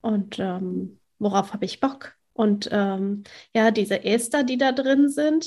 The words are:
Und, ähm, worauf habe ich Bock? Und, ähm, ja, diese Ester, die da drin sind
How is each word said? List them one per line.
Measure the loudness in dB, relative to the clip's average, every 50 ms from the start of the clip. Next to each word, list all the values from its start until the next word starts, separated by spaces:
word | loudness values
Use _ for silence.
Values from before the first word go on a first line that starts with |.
Und, | 0 0 0 0 -2 -4 -6 -6
ähm, | -4 -4 -4 -6 -6 -6 -4 -6 -6 -8 -14 _ _ _ _ _
worauf | -2 0 0 0 0 -2
habe | -6 -6 -6
ich | -6 -4 -2
Bock? | -2 -2 -2 -6 -18 -20 _ _ _ _
Und, | _ 0 2 2 2 0 -2 -4
ähm, | -2 0 0 0 -2 -2 -2 -4 -4 -6 -10 -16 -20 -20 -20 _ _
ja, | 2 2 4
diese | 4 2 0 0 -2 -2 0
Ester, | 0 0 0 0 0 0 0 0
die | 0 0 2
da | 2 2
drin | 2 2 2 2 4 4 4 4
sind | 4 0 2 2 2 0 -2